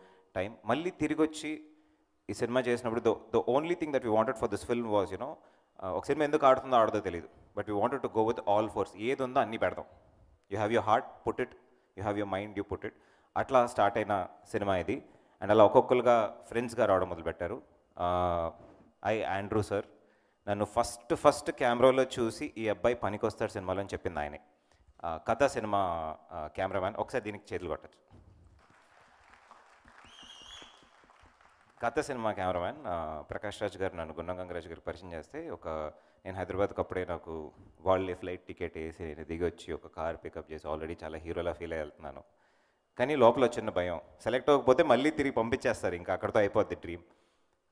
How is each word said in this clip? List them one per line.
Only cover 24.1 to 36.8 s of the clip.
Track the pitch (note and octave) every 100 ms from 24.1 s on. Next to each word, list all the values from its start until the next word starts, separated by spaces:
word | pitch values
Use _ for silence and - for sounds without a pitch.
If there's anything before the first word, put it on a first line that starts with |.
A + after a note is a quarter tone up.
| D#2+
ఆయనే. | D2 D2 _ _ _ _ _ _ E2+
Uh, | E2 -
కథ | A#2 C#3
సినిమా, | B2 G#2+ G2+ F#2 E2+ D#2+ - - F2
uh, | D2+ -
కెమెరామ్యాన్. | F#2+ F#2+ F#2 G#2+
ఒకసారి | G#2+ C3
దీనికి | G#2 G2+ -
చేతులు | F#2 E2+
కొట్టచ్చు. | D2 - _ _ - - - - - _ - _ - - _ - - - - - - - - - - - - - - - - - _ - - - _ - _ _ _ A#2
కథ | C3+
సినిమా | D3 C3 A2+
కెమెరామ్యాన్, | G2+ F#2 F2+ F2+ C#3+ C3
ఆ, | E2+ D#2+ D#2
ప్రకాష్ | D2 F#2 G#2 -
రాజ్ | G#2 F2+
గారు | F#2 F2
నన్ను | D#2+
గుండం | D#2 E2 F2+
గంగరాజు | F2+ F2 E2+
గారికి | E2
పరిచయం | - E2 F2+
చేస్తే, | E2 D2+ C#3+ E3
ఒక, | G#2+ F2 D#2 D2+ - _ _ -
నేను | F#2+
హైదరాబాద్కి | F2+ F#2 G2 -